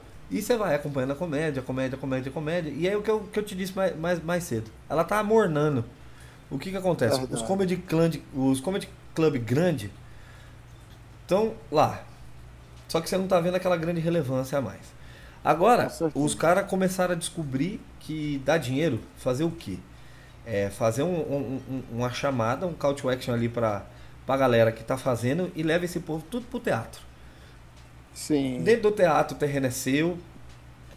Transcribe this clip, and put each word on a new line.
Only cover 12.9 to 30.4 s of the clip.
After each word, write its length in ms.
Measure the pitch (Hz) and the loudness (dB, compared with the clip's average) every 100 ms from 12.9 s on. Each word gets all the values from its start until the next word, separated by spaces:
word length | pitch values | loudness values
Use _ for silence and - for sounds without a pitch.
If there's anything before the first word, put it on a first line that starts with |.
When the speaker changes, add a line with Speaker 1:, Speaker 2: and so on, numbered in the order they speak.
| 165 | -2
Speaker 1:
que 80 | 165 | 0
você 80 | 190 | 0
não 100 | 190 | 4
tá 120 | 185 | 4
vendo 160 | 175 180 | 4 2
aquela 220 | 180 170 | 2 2
grande 220 | 160 170 | 0 0
relevância 580 | 165 170 131 131 131 143 | 2 2 2 0 0 -2
a 40 | |
mais. 200 | 107 92 - - - - - - | -2 -8 -16 -18 -18 -18 -18 -2
Agora, 420 | - 156 202 220 - | 0 4 6 6 2
Speaker 2:
Com 40 | |
certeza. 360 | - 165 139 147 | -2 -2 2 0
Speaker 1:
os 100 | - | 2
cara 280 | 160 185 | 4 4
começaram 500 | 190 190 185 185 180 | 2 2 2 2 0
a 40 | 170 | -2
descobrir 640 | - 170 143 131 170 220 - - | -4 -6 -4 -2 -2 -4 -12 -14
que 420 | - 156 151 139 131 | -8 -6 -4 -2 2
dá 120 | 160 | 2
dinheiro 420 | 127 135 165 110 - - | 2 0 0 0 -6 -6
fazer 260 | 131 127 | -2 0
o 80 | 165 | 0
quê? 260 | 165 104 90 - - - - - - 117 | -2 -8 -10 -12 -18 -20 -20 -20 -16 -4
É, 240 | 101 101 | 0 0
fazer 340 | - 113 113 | 2 0 2
um, 120 | 175 175 | 0 0
um, 460 | - 143 117 131 120 | -2 -2 -2 -6 -6
um, 140 | 131 123 | -8 -6
uma 200 | 117 123 | -4 -2
chamada, 560 | 117 143 127 113 123 180 | 0 0 2 0 0 -2
um 60 | |
call 200 | 156 143 | 0 0
to 160 | 139 131 | 0 0
action 240 | 127 131 | 0 0
ali 160 | 117 117 | 0 0
pra, 360 | 120 113 101 - - - - - | 0 0 0 -6 -16 -18 -8 -2
pra 120 | 135 | 4
galera 340 | 131 117 113 | 6 6 6
que 120 | 113 | 4
tá 140 | - 131 | -4 -2
fazendo 540 | 135 113 123 160 180 - | 0 0 0 0 -2 -2
e 80 | |
leva 220 | 160 170 175 | 0 0 0
esse 140 | 175 | -4
povo 240 | 156 156 151 | -6 -8 -6
tudo 160 | 240 240 | -8 -6
pro 140 | 240 | -4
teatro. 420 | - 117 - - - - - - - - - - - - - | -2 -2 -2 -12 -20 -20 -20 -20 -20 -20 -20 -20 -20 -20 -18
Speaker 2:
Sim. 480 | - - 147 131 127 | -10 0 0 2 0
Speaker 1:
Dentro 220 | 170 233 | 4 4
do 80 | 208 | 4
teatro, 440 | 208 175 147 147 135 | 4 6 6 2 0
o 40 | |
terreno 280 | 143 139 131 | 0 0 0
é 40 | |
seu, 460 | 120 135 143 165 170 - - | 0 0 2 2 -2 -10 -18